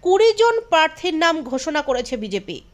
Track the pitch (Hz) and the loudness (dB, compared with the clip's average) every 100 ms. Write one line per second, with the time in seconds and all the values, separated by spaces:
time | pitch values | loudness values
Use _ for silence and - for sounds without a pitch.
0 | 359 381 453 427 466 453 453 330 311 311 | 2 4 4 4 2 2 0 2 2 0
1 | 359 311 330 320 254 262 311 302 294 247 | -6 0 0 0 -4 -6 -4 -4 -2 -4
2 | - 247 208 190 190 160 _ | -4 -8 -6 -8 -8 -14 _